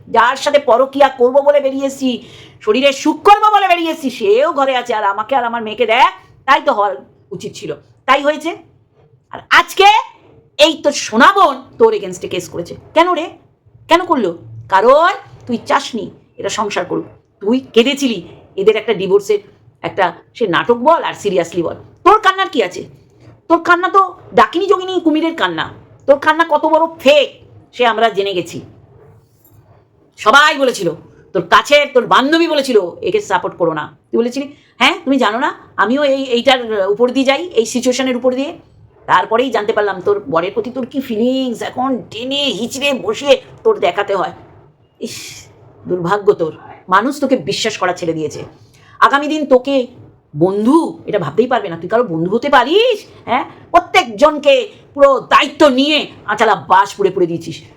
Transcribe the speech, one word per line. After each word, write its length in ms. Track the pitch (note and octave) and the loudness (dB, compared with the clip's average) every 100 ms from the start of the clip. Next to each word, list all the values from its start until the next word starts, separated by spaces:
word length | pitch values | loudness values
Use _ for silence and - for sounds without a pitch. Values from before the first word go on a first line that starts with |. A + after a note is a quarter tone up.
| - | -4
যার 280 | A3+ A#3 C4+ | 2 2 0
সাথে 240 | - C#4+ | 0 0
পরকীয়া 500 | - A#3 C4+ C#4 C4+ | 2 2 2 2 2
করবো 320 | - A#3+ C4+ | 4 2 4
বলে 180 | C#4+ D4 | 4 2
বেরিয়ে 260 | C#4 C4+ C4+ | 2 -2 -6
এসছি, 380 | C4+ C4 A#3 - - - - | -4 -4 -4 -8 -20 -20 -10
শরীরে 320 | - A3+ C#4 | -2 2 2
সুখ 280 | C4+ D4+ D#4+ | 0 -2 0
করবো 320 | G4+ G#4 G#4+ G#4 | 4 6 6 4
বলে 120 | F#4+ | 2
বেরিয়ে 240 | F4 E4 | 0 0
এসছি, 180 | D#4+ C#4 | -4 -6
সেও 440 | - G3+ G#3+ D4+ | -4 2 2 2
ঘরে 220 | C#4+ C4+ B3+ | 0 0 -2
আছে, 180 | A#3 | -4
আর 100 | G#3+ | -4
আমাকে 320 | G#3 G3 A3 C4+ | -2 -4 -2 -2
আর 80 | |
আমার 200 | A#3+ A#3 | -2 -6
মেয়েকে 220 | A3 A3 A#3 | -8 -4 0
দেখ, 260 | A#3 E4+ F#4 _ _ - | 2 2 0 _ _ 0
তাই 160 | C#4 C#4 | 0 2
তো 80 | |
হওয়ার 220 | A3 G3+ F3+ - _ _ | 0 -2 -4 -14 _ _
উচিত 220 | - G#3 | -14 -14
ছিল, 220 | - F3 D3 _ _ - | -14 -12 -12 _ _ -2
তাই 160 | C#4 | 0
হয়েছে।" 360 | C#4+ D#4 D#4+ G4+ - _ _ _ _ _ _ | 0 -2 -6 -10 -16 _ _ _ _ _ _
আর 100 | - - | -18 0
আজকে 360 | D#4 E4+ - G4 A4 - _ _ _ _ - | 0 0 4 4 4 0 _ _ _ _ 0
এই 240 | D4+ D4+ | 2 2
তোর 80 | D4 | -2
সোনা 420 | C#4+ - A3 D4+ G4+ | -4 -4 4 4 4
বোন 260 | F4 C4 - - | 2 0 -10 2
তোর 160 | A3+ | 2
against-এ 340 | G#3+ F#3 F3+ F3+ | 2 -6 -10 -8
কেস 220 | F#3 E3+ | -8 -8
করেছে। 260 | - F3 - - | -12 -12 -14 -4
কেন 200 | D4+ F4 | 0 0
রে? 160 | E4+ F4 - _ _ _ _ - | 0 -6 -12 _ _ _ _ 0
কেন 180 | E4 F4+ | 0 2
করলো? 320 | D4+ G3 E3+ - - - | 0 -2 -4 -14 -20 -2
কারণ 400 | F#3+ A3 C#4+ E4+ G4+ - - - | 2 4 4 4 0 -10 -20 -8
তুই 100 | A#3 - | -8 -2
চাসনি 460 | C4 C4+ A3+ F#3 - _ _ | -4 -4 -10 -12 -16 _ _
এরা 120 | G3 | -8
সংসার 360 | G3+ G#3 G3+ F3+ | -6 -6 -6 -6
করুক। 200 | E3 D#3+ - _ _ | -6 -8 -16 _ _
তুই 200 | G3 B3+ | -2 -2
কেঁদেছিলি 680 | C4 A3 B3 C#4 C#4 G3+ E3 - _ - | 0 0 0 -2 -4 -6 -10 -20 _ -2
এদের 200 | G3+ G#3+ | 0 0
একটা 180 | G#3 | -2
ডিভোর্সের 460 | G3 F#3+ G3 G3+ G#3 - _ _ _ | -4 0 0 0 -4 -4 _ _ _
একটা, 320 | E3 F#3+ F3+ - _ | -10 -2 -4 -4 _
সে 140 | - G#3+ | -6 -2
নাটক 280 | D#3 D#3+ A#3+ | -2 0 0
বল 280 | B3+ D#4+ | 2 2
আর 100 | E3 D#3+ | 0 -6
seriously 400 | G3+ F3+ E3+ F3+ | -4 -2 -4 -6
বল, 120 | D#3+ - - _ | -8 -8 -18 _
তোর 160 | F4 G#4+ | 2 4
কান্নার 300 | G4 F#4+ F#4 | 2 0 -4
কি 140 | D#4 | -2
আছে? 200 | - - - - _ _ - - _ | -4 -6 -16 -20 _ _ -20 -20 _
তোর 160 | E4 | -2
কান্না 260 | E4 F4 F#4 | 2 2 4
তো 260 | F#4+ F#4 - - - | 2 2 -2 -2 2
ডাকিনী 300 | A3 E4 F#4+ | 2 0 0
যোগিনী 340 | F#4+ F#4 F#4 | -2 -2 -2
কুমিরের 360 | E4 D#4 E4 E4 | 0 0 -2 -2
কান্না। 380 | F#3+ D#3+ D3 - - - - | -4 -4 -8 -10 -20 -16 2
তোর 120 | C#4 | 2
কান্না 260 | D#4 D#4 E4 | 4 0 2
কত 160 | D4 D#4 | 2 2
বড় 220 | D#4 D#4+ E4 | 2 0 0
ফেক 420 | C4 D4 C4 - - - _ | 4 4 2 -6 -20 -20 _
সে 120 | - A#3+ | -2 -2
আমরা 240 | A3 A3+ | 2 0
জেনে 240 | F#3+ G3 | 0 -4
গেছি। 280 | F3+ E3+ C3 - - _ _ - _ _ _ _ _ _ _ _ _ _ _ | -4 -8 -12 -18 -20 _ _ -20 _ _ _ _ _ _ _ _ _ _ _
সবাই 400 | G3+ C4 D4+ D4 | 2 4 4 2
বলেছিল, 340 | C4 - F3 D3 - _ _ | -2 0 -4 -6 -14 _ _
তোর 80 | F#3+ | -6
কাছের 460 | F3 G#3+ A3+ D4 C#4 | 2 0 4 2 4
তোর 140 | B3+ G#3+ | 0 2
বান্ধবী 400 | F#3 C4+ E4 E4 | 2 2 2 2
বলেছিল, 340 | D4+ C4+ A3+ F3 - | 0 0 0 0 -6
"একে 200 | - G#3 | -4 -4
সাপোর্ট 340 | G#3 F#3 F#3+ - | -2 -4 -4 -4
করো 180 | E3+ | -4
না।" 240 | D#3 D3 - _ | -4 -10 -16 _
তুই 60 | A3+ | -4
বলেছিলি, 360 | A#3+ C4 C#4 - _ _ | -2 -4 -10 -14 _ _
"হ্যাঁ, 140 | C4 F4+ C4+ | 0 0 -2
তুমি 120 | C4+ | 0
জানো 220 | A3+ A3 | 0 -2
না, 140 | D4+ F#4+ - - | -4 -6 -14 -4
আমিও 260 | G3 C4+ | -2 0
এই, 200 | D4 C4+ | 0 0
এইটার 640 | C4+ A#3+ A#3+ B3+ A#3 G#3+ F#3+ | 0 0 2 0 0 -4 -2
উপর 220 | G#3 B3 | 0 0
দিয়ে 160 | C4 C4+ | 0 0
যাই, 180 | C#4 | 0
এই 220 | F4+ B4 A3+ | 0 -2 -2
সিচুয়েশনের 520 | B3 B3 B3 C4 B3 | -2 -2 -2 -2 -2
উপর 160 | B3+ | -2
দিয়ে।" 200 | B3+ C#4+ F4 _ _ _ _ - | -2 -6 -8 _ _ _ _ 0
তারপরেই 460 | E3 G3 A3 C4+ | 0 2 -2 0
জানতে 220 | A3 G#3 | -2 -2
পারলাম 280 | A3 G#3 F#3 | 0 -2 -2
তোর 220 | F3 G3+ - | -2 -2 -2
বরের 220 | D#3+ F3 | -2 -2
প্রতি 200 | G#3+ G#3+ | -4 -6
তোর 140 | B3+ B3 | -8 -8
কি 160 | C#4 | -8
ফিলিংস 600 | C4+ G#3+ A#3+ C4 C4 G#3+ | -6 -2 0 0 -4 -6
এখন 420 | G3+ - C4 B3+ - | -8 -6 -4 -4 -8
টেনে 320 | G#3+ B3+ C#4 | -12 -8 -4
হিচড়ে 500 | C#4+ F#3+ A#3 C4+ C#4+ | -4 -4 -6 -4 -4
বসিয়ে 480 | B3+ F3+ A3 C#4+ C4 - - | -4 -4 -6 0 0 0 -4
তোর 160 | A3+ G#3+ | -2 0
দেখাতে 360 | G3+ - G3+ G3 | -2 -4 -4 -2
হয়। 160 | D#3 - - - _ _ _ _ | -4 -8 -20 -20 _ _ _ _
ইস, 480 | - - - - - _ _ _ - | -14 -14 -16 -20 -20 _ _ _ -8
দুর্ভাগ্য 460 | F3+ E3+ G#3 G3 | -6 -4 -2 0
তোর, 240 | F#3+ E3 - - - - | 0 -2 -8 -20 -20 -2
মানুষ 320 | F#3 A#3 C#4 | 0 0 -2
তোকে 160 | C4 C4+ | 0 0
বিশ্বাস 400 | D3+ - A3+ - | -2 -4 -4 -2
করা 160 | F#3 | -2
ছেড়ে 200 | F3 E3+ | -2 -4
দিয়েছে। 300 | D#3+ D3+ - - - _ _ _ _ | -4 -6 -10 -16 -20 _ _ _ _
আগামী 280 | A3+ C#4 D4 | 2 2 0
দিন 180 | D#4 C#4 | -4 2
তোকে 420 | B3+ B3+ C#4 B3 - - _ _ D3 | 2 2 0 -2 -8 -20 _ _ -2
বন্ধু 640 | F3 G3+ A3 D#4+ D#4 - - | 0 0 2 2 0 -8 -6
এটা 140 | G3 | -6
ভাবতেই 280 | D#3+ F3+ A#3+ | -4 -2 0
পারবে 220 | B3 G3 | 0 -4
না। 80 | E3 | -10
তুই 120 | F3 | -4
কারো 140 | A3 | -2
বন্ধু 320 | A#3+ D#3+ E3+ A3 | -2 -4 -2 -2
হতে 140 | C#4+ | 2
পারিস? 560 | C#4 A#3+ F#4 B4 A4+ - - - | 2 4 2 2 0 -6 -20 -6
হ্যাঁ, 240 | A#3+ E4 - - | -4 -4 -14 0
প্রত্যেকজনকে 1000 | E4+ F4 F#4+ B3 G3+ D4 D4+ D4 C4+ G#3+ - - | 0 2 0 0 2 2 2 2 2 0 -12 -16
পুরো 260 | - C#4 C4 | 2 2 2
দায়িত্ব 480 | D#3 A3+ A#3+ - D4+ | 2 2 2 2 2
নিয়ে 400 | B3+ C#4+ D4+ G#3+ - - | 4 0 0 -2 -12 -8
আঁচালা 300 | G#3+ A3 F#3+ | 0 2 0
বাস 400 | B2+ F#3+ G3+ - | 2 2 2 0
পুড়ে 160 | G3 | -2
পুড়ে 160 | F#3 F3 | 0 -2
দিয়েছিস। 340 | E3 - D3+ - | -2 -8 -14 -18